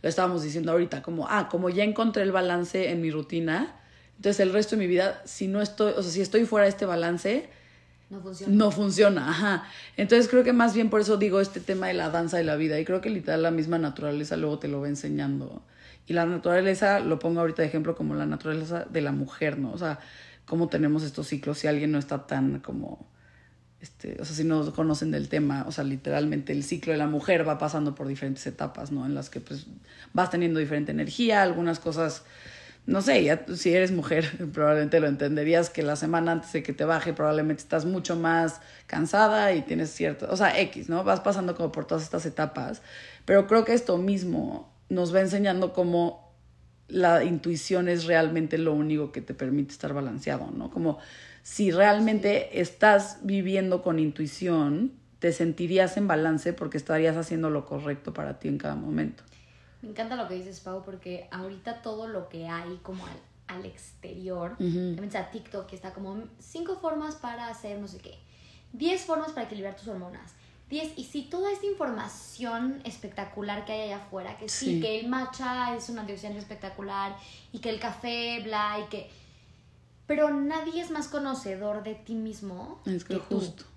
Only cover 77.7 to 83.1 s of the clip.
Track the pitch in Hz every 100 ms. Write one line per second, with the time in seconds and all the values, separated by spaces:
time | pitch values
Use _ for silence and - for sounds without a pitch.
77.7 | 220 240 - 240 233 233 233 208 214 208
78.7 | 208 208 202 - - - - - - _
79.7 | - _ _ - 294 302 285 285 320 320
80.7 | 320 339 311 - 294 277 254 202 190 208
81.7 | 208 208 220 - 226 220 214 202 180 202
82.7 | 349 - 185 -